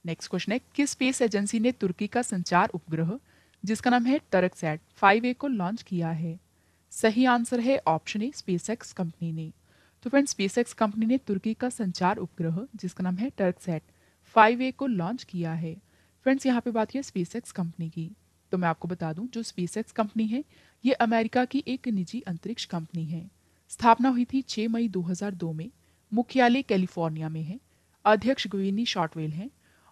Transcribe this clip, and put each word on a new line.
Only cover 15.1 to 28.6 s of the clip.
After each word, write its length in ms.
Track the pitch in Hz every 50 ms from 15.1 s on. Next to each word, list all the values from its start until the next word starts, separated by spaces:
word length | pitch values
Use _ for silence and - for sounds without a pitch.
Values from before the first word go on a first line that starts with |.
| 240 254 -
किया 300 | - - 175 170 165 160
है। 220 | 165 170 160 165 196 _ _ _ _ _ _ _ _ _
फ्रेंड्स, 200 | 262 269 269 -
यहाँ 160 | 262 247 240
पे 100 | - 247
बात 200 | 226 226 214 -
की 60 | -
है 60 | 269 277
स्पेसएक्स 480 | - _ 196 175 - - 233 - -
कंपनी 380 | - - 175 170 165 - 165 160
की, 200 | - 175 160 165 214 _ _ _ _ _ _ _
तो 60 | -
मैं 100 | 185 180
आपको 200 | 170 160 _ -
बता 240 | 170 180 - 170 160 160
दूं, 120 | 170 226
जो 160 | 254 - 226 226
स्पेसएक्स 480 | - - - 175 170 - 208 220 -
कंपनी 360 | - - 220 208 - 220 220
है, 160 | 214 226 262 302 _ _ _ _ _ _ _ -
ये 100 | 254 277
अमेरिका 480 | - 233 220 233 226 226 226 - 247 254
की 180 | 247 - 269 -
एक 200 | - 247 262 - 254
निजी 320 | 220 190 175 - - 247 -
अंतरिक्ष 420 | 190 170 160 - 196 240 - -
कंपनी 380 | _ - 170 160 - - 165 160
है। 240 | 147 170 165 175 190 _ _ _ _ _ _ _ _
स्थापना 400 | - - 226 226 226 - 240 269
हुई 160 | 254 240 247
थी 160 | - - 269 254
छह 240 | - - 220 214 233
मई 180 | 226 233 233 226
दो 120 | 185 190
हज़ार 320 | 170 175 180 175 202 208 196
दो 180 | 170 175 165 160
में, 160 | 156 165 247 - _ _ _ _ _ _ _
मुख्यालय 500 | 214 226 240 - - 262 247 240 240 269 277
कैलिफोर्निया 680 | - 220 190 185 180 - 180 165 165 156 156 156 156
में 120 | 160 160 160
है, 160 | 151 190 269 _ _ _ _ _ _ _ _ _
अध्यक्ष 420 | 185 214 208 196 240 269 - -
ग्विनी 380 | 185 202 196